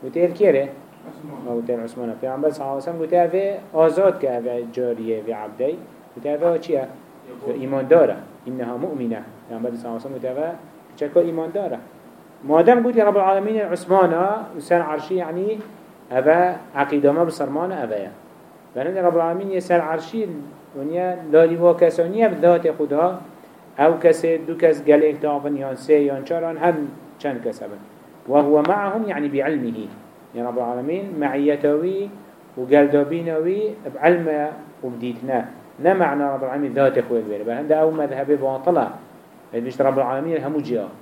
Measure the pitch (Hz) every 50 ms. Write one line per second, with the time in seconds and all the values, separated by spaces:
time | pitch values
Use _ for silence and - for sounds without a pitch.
0 | - 131 120 165 175 175 175 - 208 190 151 135 139 139 - - - - - -
1 | - - - - - - 147 - 120 120 120 117 117 117 123 117 113 117 - 127
2 | 123 117 113 - - 131 131 139 147 156 143 - 139 135 135 139 135 170 170 165
3 | 160 160 175 175 175 170 165 185 196 196 202 185 - - - 160 160 165 151 170
4 | 196 190 175 - - 135 123 120 117 120 120 120 120 117 117 127 123 120 117 113
5 | 113 113 113 110 104 110 113 104 107 107 107 - 123 139 165 175 - - - -
6 | - - - - 117 143 147 147 160 175 170 160 - - 160 139 131 127 - -
7 | - - - - - - - - - - 120 139 131 131 139 135 127 120 156 170
8 | 151 117 98 92 - - - - - - 127 127 120 117 123 120 147 185 156 135
9 | 123 117 113 107 - - - - - - 117 113 113 123 117 117 117 120 117 113
10 | - 135 139 127 120 127 127 135 156 165 170 170 - - - - - - - -
11 | 147 147 147 175 170 170 170 165 165 165 170 202 202 165 131 117 - - - -
12 | - - - - - - - - - 139 147 160 170 208 247 247 233 240 240 233
13 | 214 208 202 202 190 190 196 196 202 214 220 220 208 165 175 175 175 170 185 190
14 | 185 170 165 165 180 196 208 220 220 - - 160 143 - 175 170 165 151 151 151
15 | 143 - 185 185 175 156 165 175 190 208 220 214 208 - - - - - - -
16 | - - 127 127 131 151 160 175 180 180 180 - - - - 139 139 139 151 147
17 | 143 143 143 160 175 165 160 - 147 127 139 151 170 185 190 165 131 110 107 104
18 | 98 95 104 - - - - - - - - - - - - 120 135 165 190 190
19 | 180 175 170 170 165 165 170 185 196 196 190 180 175 180 175 170 160 156 160 160
20 | 156 - - 226 220 190 170 151 143 - - - - - - 139 139 147 165 175
21 | 180 185 180 175 165 156 147 156 165 165 170 170 170 175 165 170 180 165 160 -
22 | 170 170 190 220 226 214 185 147 151 175 175 170 170 165 156 160 151 143 143 147
23 | 165 180 185 180 - - - - - - - - - - - - 143 160 165 -
24 | - 170 156 160 165 165 165 160 147 147 165 160 170 165 156 143 143 147 147 151
25 | 156 151 147 147 151 151 147 143 139 147 147 139 135 135 131 123 - 139 156 147
26 | 143 143 139 135 131 - 170 170 165 165 165 156 156 175 170 156 147 131 127 -
27 | - - - - - 147 131 120 117 117 107 - 110 104 104 98 - - - -
28 | - - - - - - 127 147 147 143 147 151 147 147 190 208 202 196 190 226
29 | 220 208 180 143 147 143 139 139 135 147 160 143 123 117 110 110 107 98 - -
30 | - - - - - - - 120 120 120 120 120 123 120 120 123 127 143 165 190
31 | 196 196 185 151 147 139 131 139 143 147 147 143 147 147 147 151 165 180 190 190
32 | 202 202 - - - - - - - - - - 127 123 139 147 143 143 143 143
33 | 143 143 165 170 170 165 160 156 160 175 190 208 214 214 208 - - 143 131 131
34 | 143 165 180 170 170 160 151 147 147 151 151 - - - - - - 127 123 117
35 | 117 123 117 117 120 135 131 120 - - - - - - - - 135 170 190 190
36 | 175 151 143 143 143 139 139 131 131 131 127 143 147 135 120 139 139 135 131 131
37 | 120 117 123 117 107 104 104 101 107 113 117 127 151 151 156 156 156 160 160 156
38 | 147 139 135 131 139 135 147 139 135 135 131 131 135 175 175 165 120 101 - -
39 | - - - - - - - - - - - 117 120 131 123 - 139 135 131 135
40 | 135 120 131 135 147 165 165 160 127 139 156 151 143 117 120 113 101 95 - -